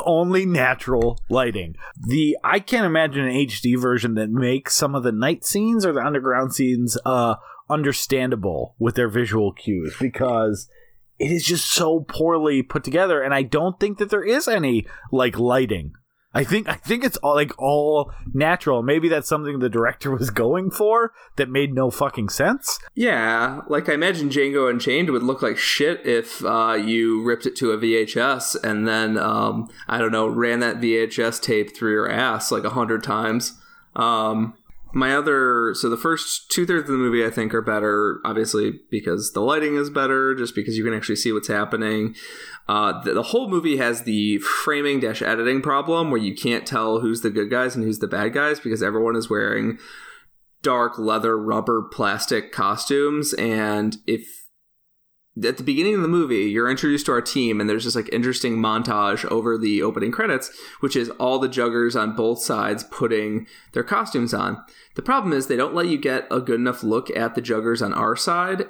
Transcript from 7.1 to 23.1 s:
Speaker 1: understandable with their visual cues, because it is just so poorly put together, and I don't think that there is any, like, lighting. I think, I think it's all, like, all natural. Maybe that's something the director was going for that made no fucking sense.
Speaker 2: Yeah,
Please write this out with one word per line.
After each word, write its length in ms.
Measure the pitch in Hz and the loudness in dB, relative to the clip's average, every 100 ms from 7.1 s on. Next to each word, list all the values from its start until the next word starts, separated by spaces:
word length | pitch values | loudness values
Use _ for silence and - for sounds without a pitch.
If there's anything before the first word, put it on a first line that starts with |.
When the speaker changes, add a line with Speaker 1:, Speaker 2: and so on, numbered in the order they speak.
| 127 117 104 - - - | 2 2 0 -6 -18 -4
Speaker 1:
understandable 1080 | 151 143 - - 135 127 117 92 73 60 - | 0 0 -2 0 0 0 0 -2 -2 -6 -2
with 160 | 117 | 0
their 140 | 123 117 | 2 2
visual 420 | 113 117 110 101 | 0 0 2 0
cues, 420 | - 113 92 78 - | -2 -4 -2 -4 -4
because 680 | 131 - 127 113 110 104 - - - - _ - | -4 0 0 2 0 -2 -8 -20 -20 -20 _ -6
it 120 | 139 | -2
is 140 | 170 | 0
just 260 | - 175 - | 0 0 0
so 300 | - 160 165 | 0 2 0
poorly 600 | 147 - 160 165 151 135 | -2 0 2 2 2 2
put 220 | 123 147 | 0 -4
together, 380 | 135 160 190 151 | 0 2 2 2
and 120 | 135 | 2
I 80 | 139 | 0
don't 360 | 123 151 180 185 | 2 0 0 0
think 200 | 202 202 | -2 0
that 100 | 202 | 0
there 140 | 208 | 0
is 240 | 196 269 294 | 2 0 2
any, 380 | 208 139 117 - - - | 2 2 0 -2 -12 -2
like, 260 | 131 123 113 | 0 2 2
lighting. 540 | 123 131 123 92 73 - _ _ _ | 2 2 2 -2 -6 -14 _ _ _
I 100 | 123 | -4
think, 240 | 139 214 214 | 0 0 -2
I 60 | |
think 300 | 135 - 233 | -8 -4 -2
it's 120 | 269 - | -2 0
all, 180 | 143 | 0
like, 180 | 147 151 - | 2 0 -2
all 540 | 135 147 151 151 135 - - | 0 2 2 2 0 -8 -6
natural. 480 | 135 139 180 151 123 | 0 0 2 2 0
Maybe 260 | 123 156 165 | 2 2 2
that's 200 | 156 - | 0 0
something 300 | 151 147 139 | -2 -2 -2
the 100 | 123 | 0
director 440 | 117 117 - 139 | 2 0 -2 -4
was 160 | 131 127 | -2 -2
going 400 | 101 117 175 190 | 0 2 2 -2
for 420 | - 214 226 226 - - - | 0 4 4 2 -4 -10 -4
that 120 | 131 | 0
made 240 | 139 139 | 0 0
no 180 | 127 127 | 0 0
fucking 380 | - 139 - 101 | 0 -2 -2 -4
sense. 500 | - 160 247 - - - | 0 0 0 -4 -6 -8
Speaker 2:
Yeah, 680 | - 240 | -2 0